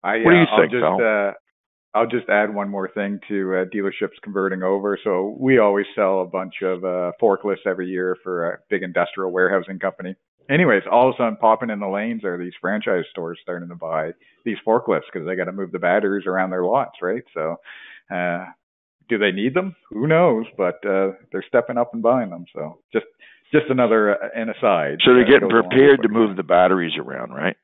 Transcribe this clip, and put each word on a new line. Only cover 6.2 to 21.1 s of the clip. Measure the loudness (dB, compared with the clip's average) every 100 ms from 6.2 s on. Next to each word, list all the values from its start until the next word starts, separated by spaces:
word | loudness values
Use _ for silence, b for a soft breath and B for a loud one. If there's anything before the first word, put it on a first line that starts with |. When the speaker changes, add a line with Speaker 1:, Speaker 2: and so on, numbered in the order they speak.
Speaker 1:
a | -2
bunch | -6 -8 -6
of, | -4 -4
uh, | -4 -4 -6 0
forklifts | 2 2 -2 -4 -4
every | -4 -4
year | -4 -4 -4
for | -6 -4 -4
a | -6 _
big | -4
industrial | -2 -2 -2 -4 -4
warehousing | 0 2 0 -4 -8
company. | -8 -8 -14 -14 _ _ -2
Anyways, | 0 4 2 2
all | 4 4
of | 2
a |
sudden | -4 0
popping | 2 2 -2
in | -6
the | -6
lanes | -4 -4 -6
are | -6 -6
these | -10 -6
franchise | -4 -4 -2 -2 -2
stores | -10 -10 -10
starting | -10 -10 -10
to | -12
buy | -6 -4 -4 -10 _ _
these | -8 -6 0
forklifts | 0 2 -2 -2
'cause | -10 -8
they | -6
gotta | -6
move | -6 -8
the | -2
batteries | 2 2 2 -2 -2
around | -2 -2
their | -2 0
lots, | 0 -2 -6
right? | -6 -6 -8
So, | -8 -6 -8 B B B B _
uh, | -6 -4 -4 -8 -20 _ _ _ _ _
do | 0
they | 0
need | 0 -2
them? | -2 -4 -10 _
Who | -6 0
knows? | 4 4 2 -4 -4
But, | -4 -2 -2
uh, | 0 0